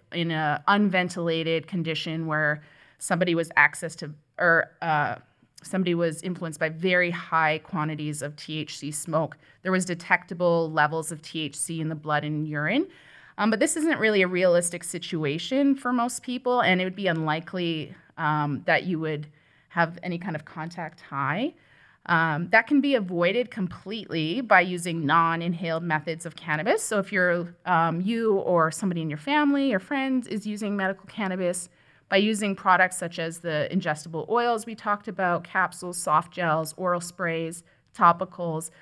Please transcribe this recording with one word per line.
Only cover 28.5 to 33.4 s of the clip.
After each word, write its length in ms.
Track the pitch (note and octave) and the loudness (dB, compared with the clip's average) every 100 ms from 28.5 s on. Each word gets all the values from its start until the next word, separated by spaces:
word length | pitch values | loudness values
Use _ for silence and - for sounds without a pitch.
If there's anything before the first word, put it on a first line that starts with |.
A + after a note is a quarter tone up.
| E3+ D#3+ | 4 2
somebody 300 | - G3 E3+ | 0 -2 -2
in 80 | D#3+ | -2
your 100 | D3+ | -4
family 540 | C#4 D4+ C#4+ C#4 C#4 | 0 2 4 4 2
or 60 | F#3+ | 0
friends 460 | - C#4 C4+ B3+ - | -2 -4 0 -2 -2
is 220 | G#3 G#3 | -6 -4
using 280 | G#3 G#3 G3+ | -4 -2 0
medical 280 | F#3+ F#3+ - | -2 -2 -8
cannabis, 640 | - F#3+ F#3 F3 F3+ - _ _ _ - | -6 -4 -2 -2 -2 -8 _ _ _ 0
by 100 | G3 | 2
using 380 | G#3+ G#3 G#3 F#3+ | 4 2 -2 0
products 420 | G3 F3+ F3+ - | 4 4 4 0
such 220 | E3+ F3 | -8 -6
as 180 | E3 | -6
the 300 | E3 | -6